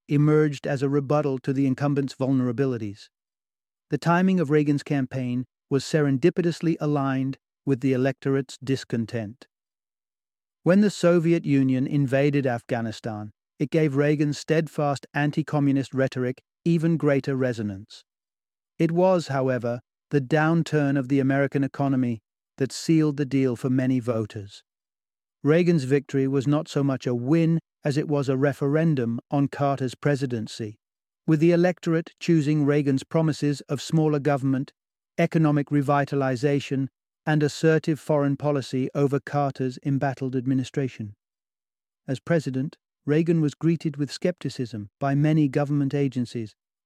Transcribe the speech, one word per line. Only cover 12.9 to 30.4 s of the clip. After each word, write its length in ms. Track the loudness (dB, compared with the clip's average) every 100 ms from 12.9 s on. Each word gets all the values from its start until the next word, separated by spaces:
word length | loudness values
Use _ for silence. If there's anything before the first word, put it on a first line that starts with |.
| -8 -8 -10 -12 -16 _ -8
it 120 | -2
gave 260 | 0 2 2
Reagan's 420 | 2 2 0 -2
steadfast 720 | -2 0 -2 -2 -4 -4 -6
anti-communist 800 | -2 -2 -2 -2 0 2 0 -2
rhetoric 480 | -2 -2 0 -4 -6 _ _ 0
even 320 | 2 2 2
greater 400 | 2 2 0 -2
resonance. 680 | -2 -2 -6 -6 -12 -20 _ _ _ _ _ _ _ -2
It 140 | 0
was, 380 | 2 2 2 0
however, 500 | -2 0 0 -2 -6 -10 _ _
the 100 | -2
downturn 800 | 0 2 2 2 0 0 0 0
of 80 | 0
the 140 | 0
American 420 | 2 2 0 0
economy 560 | -2 -2 -2 0 -2 -4 _ _ _ -6
that 160 | -6
sealed 420 | -4 0 2 2 0
the 100 | -2
deal 300 | 0 0 0
for 140 | 0
many 320 | 0 0 0
voters. 600 | 0 -2 -4 -8 -14 -18 _ _ _ _ _ _ _ _
Reagan's 420 | 2 4 4 2 2
victory 420 | 0 0 -2 0
was 180 | 0 0
not 220 | 0 -2
so 160 | -2
much 240 | 0 -2 -2
a 80 | -2
win 420 | 0 2 2 0 -4 _
as 140 | -4 -2
it 100 | 0
was 220 | -2 0
a 80 | 0
referendum 840 | 0 0 0 2 2 0 -2 -4 -2
on 160 | 0 0
Carter's 480 | 0 -2 -2 -4 -4
presidency, 800 | -2 0 -2 -4